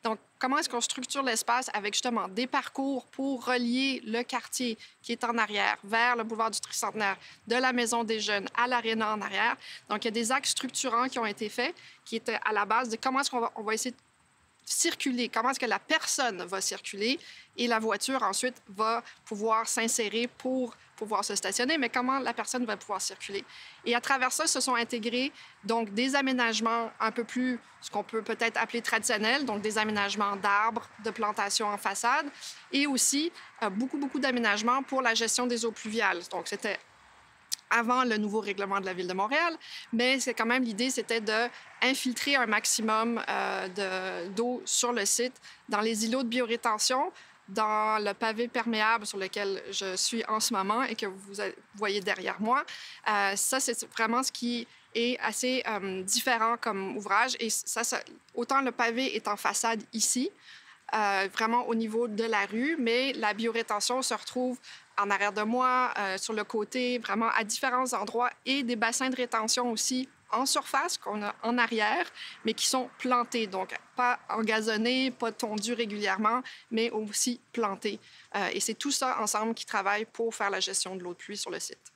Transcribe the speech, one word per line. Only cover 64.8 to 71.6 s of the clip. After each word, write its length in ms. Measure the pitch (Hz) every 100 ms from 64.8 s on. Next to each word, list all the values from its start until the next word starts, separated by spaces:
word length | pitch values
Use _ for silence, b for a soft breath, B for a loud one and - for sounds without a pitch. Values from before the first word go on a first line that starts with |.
| B -
en 100 | 202
arrière 220 | 196 202
de 120 | 208
moi, 500 | 214 247 254 254 247 -
euh, 200 | 202 190
sur 160 | -
le 100 | 220
côté, 540 | 208 226 208 254 247 247
vraiment 320 | 233 196 226
à 160 | - 220
différents 480 | - 269 247 254
endroits, 380 | 254 247 226 240 - -
et 180 | 269
des 120 | 240 240
bassins 340 | 226 233 262
de 60 | 254
rétention 560 | 247 226 220 254 247
aussi 380 | 220 - 254 262 _ _
en 140 | 220 262
surface 520 | 302 - 269 339 -
qu'on 260 | - 208
a 100 | 208 -
en 140 | 226
arrière, 480 | 247